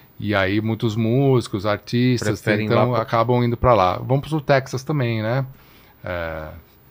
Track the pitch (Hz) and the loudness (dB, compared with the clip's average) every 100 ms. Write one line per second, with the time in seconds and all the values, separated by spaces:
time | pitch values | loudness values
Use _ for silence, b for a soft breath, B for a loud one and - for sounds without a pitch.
0 | B - 104 101 95 107 110 113 117 107 | B -8 -2 0 0 0 -2 -2 -2 0
1 | 110 127 135 127 - 104 104 101 - 120 | 0 2 4 4 2 -4 -2 -4 -2 0
2 | 127 120 104 104 110 104 107 113 117 117 | 2 2 0 -2 0 0 2 2 2 0
3 | 113 117 117 123 120 117 127 110 90 92 | 0 0 2 2 0 0 4 4 4 0
4 | 120 139 143 156 - 139 131 127 - 151 | -2 -2 -2 -4 0 0 0 -8 -4 -4
5 | 120 110 107 131 131 - b b b b | -2 -2 -2 -4 -4 -10 b b b b
6 | - 87 82 80 78 82 - _ _ | -10 -8 -8 -8 -12 -16 -20 _ _